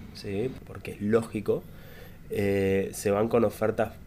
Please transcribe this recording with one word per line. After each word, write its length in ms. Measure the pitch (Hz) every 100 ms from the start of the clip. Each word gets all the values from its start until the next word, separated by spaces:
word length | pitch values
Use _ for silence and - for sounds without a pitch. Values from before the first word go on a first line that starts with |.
| -
¿sí? 360 | - 104 98 131 - -
Porque 260 | 101 -
es 100 | -
lógico, 640 | 104 113 113 107 104 139 - - - - - - -
eh, 640 | 104 101 98 95 98 95
se 180 | - 104
van 160 | 101 117
con 160 | 120
ofertas 480 | 104 - 110 - 107 -